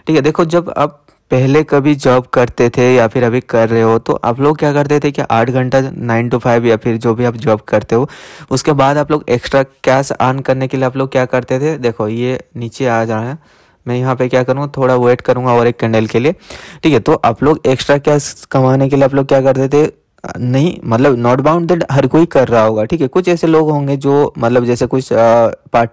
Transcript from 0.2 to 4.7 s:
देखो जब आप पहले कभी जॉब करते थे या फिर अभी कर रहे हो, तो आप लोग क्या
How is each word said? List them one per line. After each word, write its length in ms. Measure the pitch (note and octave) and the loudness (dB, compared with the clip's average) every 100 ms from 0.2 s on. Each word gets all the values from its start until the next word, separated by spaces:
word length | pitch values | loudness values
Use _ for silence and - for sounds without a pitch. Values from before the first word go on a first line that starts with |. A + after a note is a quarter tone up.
देखो 240 | C#3+ D#3 E3+ | 0 0 0
जब 280 | E3+ F3 - | 0 -2 -4
आप 240 | D3 - _ _ _ | -4 -4 _ _ _
पहले 300 | C3 C3+ D3 | 0 2 2
कभी 300 | D3+ C#3+ C#3+ C#3+ | 2 0 2 0
जॉब 300 | C3+ B2+ B2 | 2 2 0
करते 360 | - A#2+ - A#2+ | 0 0 0 0
थे 140 | - B2 B2+ | 2 2 4
या 120 | A2+ | 2
फिर 160 | C3 | 0
अभी 160 | A#2+ B2 | 0 -2
कर 280 | - A#2 A2+ | -2 0 2
रहे 120 | A#2 | 2
हो, 160 | A2+ A2+ | 2 0
तो 140 | - - - | -2 -4 -2
आप 140 | A#2+ | 0
लोग 180 | C#3+ D3+ | 0 0
क्या 140 | D3+ | 0